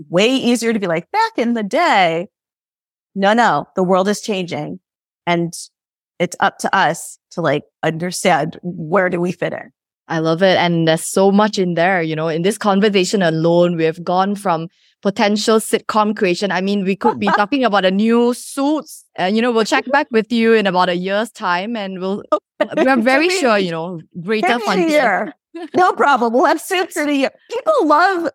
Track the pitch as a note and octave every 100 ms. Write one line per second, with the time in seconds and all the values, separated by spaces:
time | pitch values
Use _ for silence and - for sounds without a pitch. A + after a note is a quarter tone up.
0 | D3 E3+ A3 C4 A#3+ A#3+ A3+ A3 F#3+ E3
1 | - G#4 A4+ A4 A#3 A#3 G3+ C#4 E4+ A3
2 | D#3+ E3 F#3+ _ _ _ _ _ _ _
3 | _ F#3+ G3 A3+ A3 D3 - - F#3 F#3
4 | G3 G3+ - G3 F3 D3 D3 F#3 _ _
5 | _ _ - E3+ E3+ - - _ _ _
6 | _ _ F3 - F#3+ - - G3 D#3+ E3
7 | - - _ - D#3+ C#3+ - _ D#3+ D#3+
8 | F3+ - F#3+ D#3+ D#3+ - F3 F3 D3+ G3
9 | F3+ F3 F3+ F3 D#3+ - - _ _ _
10 | - D#3+ D#3+ E3 F#3+ D#3 F3 E3+ D#3+ E3
11 | - - G3 G3 G#3+ G#3+ F3+ E3 F3 F#3+
12 | D#3+ D#3 D#3+ D#3 F3+ A3 G#3+ G3 G#3+ G3
13 | F#3 G#3 E3+ D#3+ E3 E3+ F3 E3+ D#3+ E3
14 | E3+ F3+ G3 G3+ G3+ D#3+ E3 _ _ _
15 | G3+ G3+ G#3 G#3 G#3+ A3 - A3 - G#3+
16 | G#3 G#3+ G3 F3 G3+ F3 G3 G3+ F#3 F#3+
17 | - A#3+ G#3+ D#4 G#3 C#4 A#3 G3+ F#3 F#3+
18 | A3+ A#3 A#3+ B3 - - C#4 D4+ - -
19 | _ - F3+ A3 B3 A3+ A3 C4+ B3+ C#4
20 | D4+ A3+ G#3 A#3 A3+ A3 G3+ F3+ F3+ F3+
21 | F#3 G3+ A#3+ - G#3 F3 G#3 A#3 G3 F#3+
22 | F#3 G3+ - - - _ - - C4 C4+
23 | A#3 C4+ E4+ F#4 C4 G#3 F#3 E3 E3+ E3+
24 | - F#3 E3+ A3 F4 A#3+ G#4 F4+ E4 D4
25 | B3 F#3 G#3 - _ E4+ E4+ - F#4 G4+
26 | - B3+ A#3 A#3+ D4+ D#4+ - F4+ F4+ -
27 | D4 C#4+ C4 - _ A#4 D5 D5+ D#4+ D4+
28 | F#4 F#4 E4